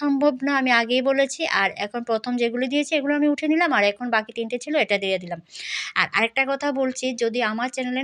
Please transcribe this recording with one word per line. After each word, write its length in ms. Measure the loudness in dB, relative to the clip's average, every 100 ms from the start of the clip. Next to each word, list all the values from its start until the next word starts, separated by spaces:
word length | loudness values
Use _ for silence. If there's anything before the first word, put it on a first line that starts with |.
সম্ভব 320 | 2 4 2 2 0
না, 60 | 2
আমি 100 | 4 2
আগেই 220 | 4 2 2
বলেছি। 300 | 2 0 -2 -2 2
আর 80 | 0 -2
এখন 160 | -6 -6 -2
প্রথম 220 | -2 0 0
যেগুলো 280 | 0 0 0
দিয়েছি 200 | 0 0 0
এগুলো 140 | 0 2
আমি 100 | 2
উঠে 180 | 2 0
নিলাম, 220 | 2 2
আর 120 | 4 2
এখন 140 | 0 -2
বাকি 160 | -2 -2
তিনটে 240 | -6 -6 -6
ছিল 160 | -2 0
এটা 120 | 2 0
দিয়ে 120 | 0 -2
দিলাম। 220 | -4 -10 -12 -14 -10 -8 -4
আর 120 | -2 0 0
আরেকটা 260 | 0 0 0
কথা 160 | 0 -2
বলছি, 340 | 0 -2 -2 -4 -2
যদি 160 | -2 0
আমার 260 | -2 -2 -4
চ্যানেলে 280 | -4 -4 -2